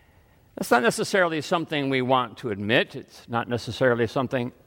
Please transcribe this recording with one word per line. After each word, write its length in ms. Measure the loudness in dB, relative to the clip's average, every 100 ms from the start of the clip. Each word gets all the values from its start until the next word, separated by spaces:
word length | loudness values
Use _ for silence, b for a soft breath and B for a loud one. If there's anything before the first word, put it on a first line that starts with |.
| b b b b b b
That's 140 | 0
not 140 | 2
necessarily 580 | 2 0 0 2 2 0
something 480 | -2 -2 -2 -2 0
we 140 | 0
want 340 | 2 2 0 -6
to 120 | -6
admit. 440 | -4 2 2 0 -6
It's 320 | -16 -20 -6
not 220 | -4 -2
necessarily 560 | -4 -4 0 2 4 2
something 460 | 0 -2 -2 -6 -10